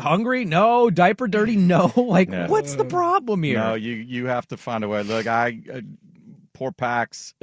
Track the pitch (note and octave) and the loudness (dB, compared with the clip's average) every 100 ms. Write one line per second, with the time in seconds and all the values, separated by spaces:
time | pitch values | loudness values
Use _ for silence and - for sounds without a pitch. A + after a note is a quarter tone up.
0 | D3 F3+ A#3 B3+ G#3 D#3+ A3 A#3+ A#3+ E3 | -2 0 0 -2 0 2 4 4 4 6
1 | F3+ G#3+ B3 G#3 G#3+ G#3+ F3+ E3+ F3+ - | 4 4 -2 0 2 4 4 4 4 2
2 | B3 F3+ F#3 - E2+ G#4+ - C#3+ - F4 | 2 4 2 0 0 0 0 -4 -2 0
3 | E4+ F#4+ B3 G3+ D3+ A#2+ A2 A2+ A2 A2+ | 2 0 0 -2 0 0 0 -2 -4 -8
4 | A#2+ B2 B2 B2 - B2 - A#2 G#2 G#2 | -8 -6 -4 -4 -6 -10 -8 -6 -2 -4
5 | G2+ A2+ A2 A2+ A#2+ A2+ - C3 G2+ G2+ | -2 -4 0 0 0 -4 -12 -14 -14 -18
6 | _ _ - - _ - C3 - B2 A#2+ | _ _ -20 -20 _ -10 -10 -6 -2 -2
7 | A2+ - - - | -4 -8 -20 -14